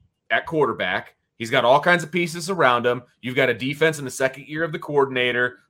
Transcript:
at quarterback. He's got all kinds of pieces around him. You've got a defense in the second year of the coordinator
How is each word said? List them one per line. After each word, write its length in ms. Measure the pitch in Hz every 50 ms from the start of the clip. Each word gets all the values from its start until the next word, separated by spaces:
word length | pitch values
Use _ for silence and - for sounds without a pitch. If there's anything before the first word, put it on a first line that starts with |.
| _ _ _ _ _ -
at 160 | 110 127 -
quarterback. 680 | - 160 156 139 117 110 - 98 90 95 110 - - _ _ _ _ _ -
He's 120 | 117 110
got 160 | 127 131 117
all 140 | 120 135 151
kinds 240 | 151 180 175 170 156
of 80 | 156
pieces 380 | - 175 175 165 156 175 156 170
around 360 | 196 170 147 127 123 120 113
him. 160 | 120 123 127 - _ _ _
You've 140 | - 123 127
got 140 | 135 135 123
a 40 | 120
defense 460 | 104 127 135 143 147 160 165 156 147
in 60 | 143
the 60 | 127
second 360 | - - 135 131 - 143 135 123
year 160 | 151 156 165
of 80 | 165
the 80 | 156 -
coordinator 800 | - - 147 143 135 131 131 127 123 123 120 120 123 123 - _ _ _